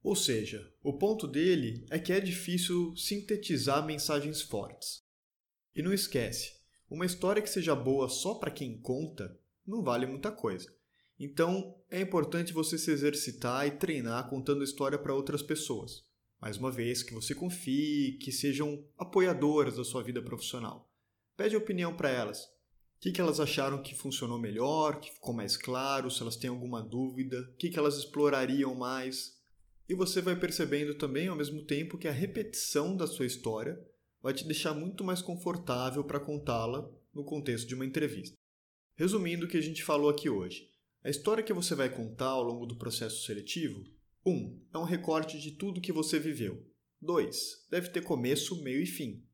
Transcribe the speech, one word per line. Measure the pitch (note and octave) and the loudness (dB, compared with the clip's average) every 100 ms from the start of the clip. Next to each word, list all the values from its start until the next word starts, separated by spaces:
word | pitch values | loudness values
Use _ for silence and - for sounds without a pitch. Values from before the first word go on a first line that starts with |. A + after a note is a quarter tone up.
Ou | - | 2
seja, | F#3+ - A2+ G#2 G#2 F#2+ _ | 2 4 2 0 -8 -12 _
o | C#3+ C#3+ | -4 2
ponto | G3+ G#3+ - | 2 2 0
dele | C3+ F3 F3 A2+ A#2 - | 2 4 4 2 -4 -4
é | D#3+ | -4
que | F3 | 2
é | F#3+ | 2
difícil | F#3+ F3 - F3+ F3+ F3 F3 - | 2 -4 0 0 2 2 0 -2
sintetizar | - G#3 G3+ G#3 - D3 A#2 C#3 | -4 -4 -2 -2 2 2 4 2
mensagens | D3+ D3+ - D3 D3 D3+ | 0 -2 0 0 0 -4
fortes. | - G#2+ G2 - - - _ _ _ _ _ _ _ | -4 -4 -4 -8 -8 -8 _ _ _ _ _ _ _
E | - | -4
não | E3 | 0
esquece, | G3 - C3 A2+ - - - _ _ _ | 2 2 0 0 -2 -6 -12 _ _ _
uma | D#3 F3+ | -2 -2
história | F3+ F3+ G#3 | 2 2 4
que | G#3+ | 2
seja | G3 D#3+ C3+ | 0 2 2
boa | B2 C#3 B2+ | 4 4 2
só | - F#3 | 0 -2
pra | A3+ E3+ | -2 -4
quem | - C3 A2 | -4 -8 -8
conta | - B2+ D#3+ - F#2 - _ _ - | -4 -2 -2 -6 -10 -10 _ _ -6
não | A3 | -2
vale | D3+ A#2+ B2+ | 2 2 0
muita | C3+ G3+ | -2 -6
coisa. | G#3+ A2+ F#2 - _ _ _ _ _ | -2 -2 -2 -8 _ _ _ _ _
Então, | C#3+ C#3+ E3 F#3+ F#3 - _ | -8 2 4 4 -2 -14 _
é | F3+ | -2
importante | F#3 F3 D3 E3+ E3+ | 2 2 2 0 0
você | D#3+ D#3 D#3+ | 0 0 0
se | - | 2
exercitar | D3 C#3+ C#3+ - - B2 B2+ C#3+ | 4 4 2 -4 -2 -2 2 0
e | |
treinar | C#3+ F3 D3+ A#2 A#2 B2 | 0 -2 0 0 -2 -2
contando | C3+ B2+ C#3+ | -4 2 2
história | C#3 C#3 C#3 C#3+ | 2 0 0 0
pra | C#3+ | 0
outras | C#3 C#3 C#3+ | 0 0 -4
pessoas. | D3 D#3 - A2+ - - _ _ _ _ | -2 -4 -2 -6 -6 -14 _ _ _ _
Mais | A2 G#2 | -8 -4
uma | C3 | -4
vez, | A#2+ A#2 B2 | -2 -2 -2
que | - | -4
você | A2+ - | -8 -6
confie, | C#3 F3+ F3 C3+ C3+ D3+ D3 C3+ C3+ | -4 -4 -4 0 2 2 2 0 -2
que | - | -6
sejam | B2+ C#3+ C3+ D3+ D3 - - | -2 0 0 -2 -4 -10 -10
apoiadoras | F3 G3 F#3 E3+ D3 D3+ B2+ A#2 | 2 4 6 6 4 6 4 2
da | |
sua | A#2+ B2+ | -4 -4
vida | A2+ B2 | -2 -4
profissional. | G#2 A#2 - B2+ A2+ - _ _ _ _ _ - | -4 -6 -6 -6 -8 -10 _ _ _ _ _ 0
Pede | G#3 G#3+ | 2 2
opinião | G#3+ F#3 E3+ | 2 0 0
pra | D#3+ D3 | 2 2
elas. | B2+ G#2+ - | 2 0 -4
O | - _ _ _ _ _ | -12 _ _ _ _ _
que | - | -2
que | - | 2
elas | E3+ D3+ | 2 4
acharam | C#3+ - C#3 C#3 | 2 2 2 0
que | - | -4
funcionou | - C#3 B2+ A#2+ A#2+ | -8 -4 -4 -2 -2
melhor, | A2+ G#2+ C3 D#3 D3+ D3 | -2 0 2 4 4 2
que | - | -8
ficou | - - | -8 -4
mais | A#2+ G2 - | -2 0 -2
claro, | - B2+ C3+ C#3 B2+ | 0 -2 2 0 0
se | - | -2
elas | A2+ A#2 | -4 -4
têm | C3 | -4
alguma | B2 B2 A#2+ | -4 -4 -6
dúvida, | A2 A#2+ C3 B2+ C3 B2+ | -4 -2 -2 -2 -2 -4
o | B2+ - | -6 -4
que | F3 | -2
que | F3 | 4
elas | D3 C#3+ | 2 2
explorariam | - D3 D3 C#3 B2+ C#3 C3+ | -4 4 6 6 4 4 2
mais. | B2+ B2 C3 C3 C3 - - _ _ _ _ - | 0 -2 -2 -4 -6 -10 -14 _ _ _ _ -4
E | |
você | F3+ F#3 F#3+ | 0 2 2
vai | F3 F3 | 2 2
percebendo | E3+ - D3 C#3+ D3 | 2 2 2 2 0
também, | D3 D3 C3 F3+ | 0 0 0 0
ao | E3 | 0
mesmo | C#3+ D3+ | -2 -4
tempo, | D3 D3 E3 F3 | -2 -2 -2 -4
que | E3 | -2
a | |
repetição | C3+ G3 - G#3 - - D3 D#3+ F#3+ | 0 0 -2 -4 -2 0 2 2 0
da | D#3+ | 0
sua | - B2+ | 0 -2
história | - A#2 A2 B2+ F3 - _ _ _ | -2 -2 -2 -4 -6 -12 _ _ _
vai | C3 | -4
te | C3+ | -4
deixar | D#3 D#3 D#3+ | -2 -2 0
muito | D3+ E3+ F#3+ | -2 -4 -2
mais | F#3+ F3+ | -2 -2
confortável | F3+ F3 F3 F3 F3 B2 B2+ C#3 | -2 -4 -2 -2 -2 0 0 0
pra | C#3 C#3+ | -2 -2
contá-la | C#3+ D3 - A#2 A2+ C3 D3 - _ | -2 -4 0 0 0 -2 -6 -14 _
no | D3 | -10
contexto | C#3+ D3+ C#3 A#2 A#2 | -4 -4 0 -2 -2
de | |
uma | B2+ C3 | -4 -2
entrevista. | D#3 D3+ G#2 - - _ _ _ _ _ - | 0 0 -2 -10 -16 _ _ _ _ _ 0
Resumindo | F3 G#3 F3 E3+ E3+ | 2 4 0 -2 0
o | |
que | E3+ | 0
a | |
gente | D3+ D#3 | 0 -4
falou | - D3 D3 | 2 6 6
aqui | D3 D3 | 4 2
hoje, | G#2 F2+ - - _ _ _ | 0 -2 -8 -16 _ _ _
a | - | -4
história | C#3+ - A3 | 0 2 2
que | A3 | 2
você | F#3 F3 | 0 0
vai | D3+ B2+ | 2 0
contar | B2+ A2+ A2+ C3 | 0 -8 -2 0
ao | C3 | 2
longo | A#2+ A#2+ A#2+ | 0 -2 -6
do | A#2 | -6
processo | A#2+ - A2+ - | -4 -4 -4 -4
seletivo, | - G#2 G2 - D3 F2 - - _ _ F#3+ | -4 -6 -4 -2 -2 -4 -14 -20 _ _ 2
um, | D#3 G#2+ - - | 2 -2 -10 -8
é | D#3+ | -4
um | |
recorte | E3+ F3 - D#3+ D#3 D3+ | 0 0 2 2 2 -6
de | D3+ | -8
tudo | D3 G3 F3+ | -6 -4 -2
que | F3 | -2
você | D#3 D3+ D#3+ | 0 2 2
viveu. | D#3 C3+ G#2 - - _ _ _ | 0 -2 -4 -4 -14 _ _ _
Dois, | D#3 E3+ G2+ - - - _ | 2 2 2 -2 -6 -8 _
deve | F3 F3 | -2 0
ter | E3+ | -4
começo, | E3+ D3 B2 D3+ - F3 | 0 2 4 2 0 -4
meio | C#3 C3+ | -2 0
e | F3 | 0
fim. | - B2+ G2+ - | -2 -6 -8 -16